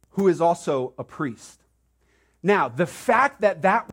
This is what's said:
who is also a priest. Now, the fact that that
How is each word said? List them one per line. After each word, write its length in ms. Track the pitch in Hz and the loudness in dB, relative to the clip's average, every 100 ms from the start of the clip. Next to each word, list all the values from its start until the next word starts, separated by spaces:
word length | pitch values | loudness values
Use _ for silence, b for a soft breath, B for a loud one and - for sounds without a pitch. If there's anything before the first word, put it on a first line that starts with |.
| _ | _
who 160 | - 196 | 0 0
is 140 | 151 | 2
also 540 | 170 170 - 139 127 - | 2 0 -2 -4 -4 -8
a 60 | |
priest. 560 | 123 - 151 110 - - _ _ _ _ _ _ _ _ | -14 -8 -8 -10 -18 -20 _ _ _ _ _ _ _ _
Now, 260 | 175 202 135 | 0 2 0
the 180 | 117 170 | -2 -4
fact 540 | - - 233 277 - | -2 0 2 2 0
that 200 | 208 175 | -2 2
that 260 | 185 220 - | 2 0 -2